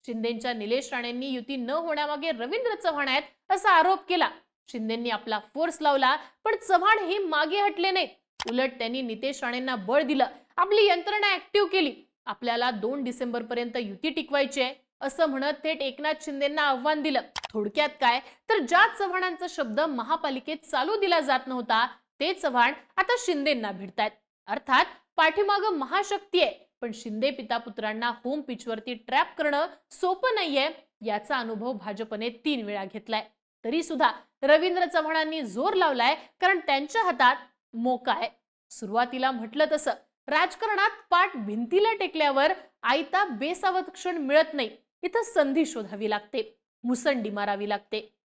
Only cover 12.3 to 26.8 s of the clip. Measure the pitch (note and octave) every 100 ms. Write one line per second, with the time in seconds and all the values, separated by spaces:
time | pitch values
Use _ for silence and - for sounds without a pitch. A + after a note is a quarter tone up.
12.3 | G3+ A#3+ A#3 B3 G#3+ A3 C#4+ B3 A#3+ A#3+
13.3 | A#3+ A3+ A#3+ A#3+ A#3+ G#3+ F#3+ D#4 D#4+ -
14.3 | C#4 C#4 C#4 B3+ C4+ _ _ - D4+ D#4
15.3 | C4 C#4 D4 D#4 D#4 C4+ C4 D4+ D4+ -
16.3 | C#4 C#4+ D#4 D4 B3+ C#4+ D#4 D4 C4 -
17.3 | - - A3 G#3 - D4 D4+ B3 A#3+ -
18.3 | _ - A4 B3 F4 G#4 - G4 F#4 F#4
19.3 | E4 E4+ - B3 G#3+ D#4 B3+ A3+ D#4+ D4+
20.3 | C4 C#4 D#4 - C#4 D4+ G#4 G4 E4+ C4+
21.3 | C4 C4 B3+ A#3 A3 A#3+ - _ _ D#4
22.3 | F#4 D4 B3 A#3+ D4+ _ - G4 A#4+ G#4+
23.3 | D4+ C#4+ B3+ G#3+ F#3+ G3 - G#3+ _ _
24.3 | _ - G#3 - C4 F#4 - _ - D#4+
25.3 | E4 G4+ G4+ G#4+ E4 C4 F4+ G4+ G4+ -
26.3 | F4+ C4 - _ _